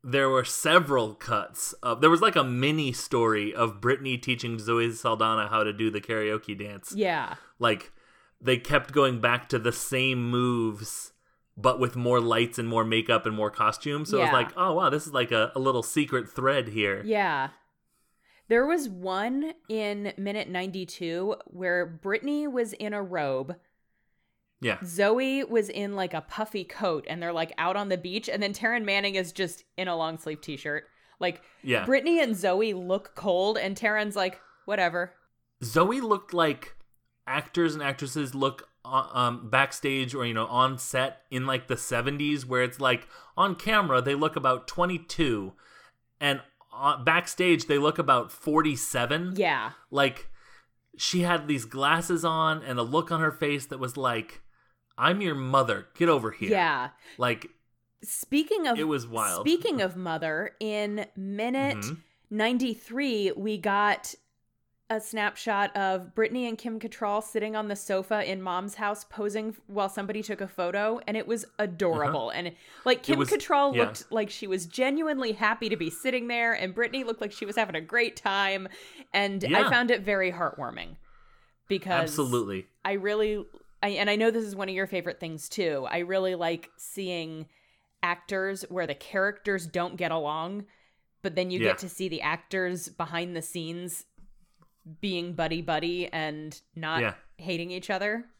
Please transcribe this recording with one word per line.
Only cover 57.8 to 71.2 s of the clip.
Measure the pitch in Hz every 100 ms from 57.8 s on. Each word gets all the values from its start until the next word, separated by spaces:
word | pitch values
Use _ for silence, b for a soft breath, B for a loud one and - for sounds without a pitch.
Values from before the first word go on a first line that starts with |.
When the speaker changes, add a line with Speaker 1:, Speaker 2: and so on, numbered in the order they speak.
| _ _
Speaker 2:
Speaking | - - - 285 302 427 311
of | 226
Speaker 1:
it |
was | 156 143 117
wild. | 113 104 87 110
Speaker 2:
speaking | 339 453 277
of | 190 175
mother, | 175 160 160 156 208 _
in | 214 208 208 208 - -
minute | 196 202 226 262 277 220
Speaker 1:
Mm-hmm. | 104 160 b b b 214
Speaker 2:
ninety-three, | 220 247 254 220 - 233 277 220 190
we | - 202 214
got | 202 196 208 190 - - _ _ _ _ _ _ _
a | 220
snapshot | 214 220 208 208 - 202 202
of | 202 190 190 180
Brittany | - 185 247 247
and | 220
Kim | 240 220
Cattrall | 220 - 214 208
sitting | 220 220 214 220
on | 214
the |
sofa | 202 - 190 190 214 -
in | 190
Mom's | 185 180 202
house | 202 208 208
posing | - - 208 208 214
f-, | 214 -
while | 202 196
somebody | 196 196 208
took | 214 202
a | 196
photo, | - 175 196 214 233 -
and |
it | 220